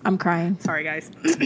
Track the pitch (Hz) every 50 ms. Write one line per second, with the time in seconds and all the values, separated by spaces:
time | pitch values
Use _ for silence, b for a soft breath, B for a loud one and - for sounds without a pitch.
0 | - 208 190 185 - 185 170 170 170 175 196 170 - 185 165 151 156 156 156 160
1 | - - - - - 320 339 - 277